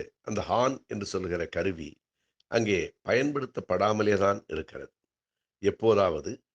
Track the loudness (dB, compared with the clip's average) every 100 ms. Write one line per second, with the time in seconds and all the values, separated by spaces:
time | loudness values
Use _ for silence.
0 | -8 _ -6 -6 0 2 2 0 -8 -8
1 | -6 -4 -2 -4 -4 -2 -2 -2 -10 -14
2 | _ _ _ _ -2 0 2 0 0 _
3 | 0 0 0 -2 -6 -8 -2 0 2 2
4 | 2 4 2 0 -4 -8 -8 -12 -16 _
5 | _ _ _ _ _ -4 -2 2 4 4
6 | 4 0 -6 -12 _